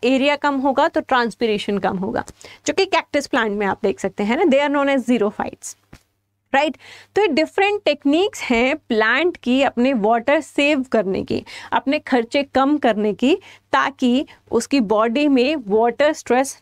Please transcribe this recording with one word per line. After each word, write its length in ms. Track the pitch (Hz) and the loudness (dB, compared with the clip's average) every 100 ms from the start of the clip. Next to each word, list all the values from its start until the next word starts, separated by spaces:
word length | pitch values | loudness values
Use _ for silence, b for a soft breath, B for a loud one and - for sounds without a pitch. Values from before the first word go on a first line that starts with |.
एरिया 320 | 240 262 277 285 | 0 2 2 0
कम 200 | 285 277 | -2 0
होगा 320 | 277 269 311 | 0 2 0
तो 120 | 320 | 0
ट्रांसपिरेशन 800 | - 254 233 - 233 208 - 202 | 0 0 0 -2 -2 -2 -2 -2
कम 180 | 190 185 | -2 -4
होगा, 280 | 202 254 - B B B - | -4 -6 -8 B B B -4
जो 80 | |
कि 100 | 302 | -2
कैक्टस 420 | 381 339 - 294 277 | 0 -2 -2 -4 -2
प्लांट 260 | 262 220 | -2 -2
में 140 | 202 202 | -2 -2
आप 120 | - | -2
देख 180 | 208 190 | -4 -4
सकते 220 | 196 - | -6 -4
हैं 140 | 202 262 | -2 0
ना, 60 | |
they 180 | 359 262 | 2 2
are 120 | 285 | 2
known 240 | 285 277 277 | 0 0 0
as 120 | 233 | 0
xerophytes, 680 | 247 208 - - - - - _ - _ _ _ _ _ | 0 0 -2 -8 -10 -16 -18 _ -20 _ _ _ _ _
राइट। 240 | 269 302 262 B B B - | 0 0 -4 B B B 0
तो 60 | |
ये 60 | 415 | 2
डिफरेंट 520 | 285 311 - 392 415 | 2 0 0 0 0
टेक्निक्स 580 | - 294 277 302 403 - | -2 0 0 2 0 -4
हैं 340 | - 233 254 302 - | -2 0 0 -2 -2
प्लांट 480 | 220 220 247 349 320 | 0 2 2 0 -2
की 240 | - 254 | -2 0
अपने 300 | 269 - 247 | 0 0 0
वाटर 460 | 269 202 233 233 302 | 0 0 0 2 0
सेव 440 | 277 - 285 294 254 | -2 0 0 0 0
करने 300 | 226 190 190 | -2 -2 -4
की, 200 | - 226 B B B | -4 -6 B B B
अपने 260 | - - 294 | -4 -2 -4
खर्चे 440 | - 262 226 285 277 | 0 -2 0 -2 -2
कम 220 | 254 269 294 | 0 0 2
करने 340 | 254 208 214 | 0 0 -2
की, 200 | 196 254 381 B B _ | 0 0 0 B B _
ताकि 540 | 277 269 269 247 247 311 B _ | -2 -2 -2 0 0 -2 B _
उसकी 300 | 240 233 277 | -4 0 -2
बॉडी 460 | 202 214 233 226 294 | 0 0 0 0 2
में 280 | 269 254 311 208 | 2 2 -2 -2
वाटर 440 | 214 233 233 294 | 0 2 2 0
स्ट्रेस 460 | 311 - 247 269 - | 0 -2 0 0 -6